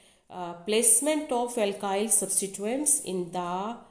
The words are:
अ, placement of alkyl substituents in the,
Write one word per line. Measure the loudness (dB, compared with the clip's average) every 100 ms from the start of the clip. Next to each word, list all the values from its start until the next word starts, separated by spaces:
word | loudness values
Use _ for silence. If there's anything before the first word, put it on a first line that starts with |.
| -20 _ _
अ, | -12 -10 -8 0
placement | 4 6 6 4 0 0
of | -2 -2
alkyl | 0 -2 -2 -2 -2 2
substituents | 2 2 0 0 -6 -4 -2 2 2 0
in | -6 -4
the, | -6 -4 -6 -6 -10 -16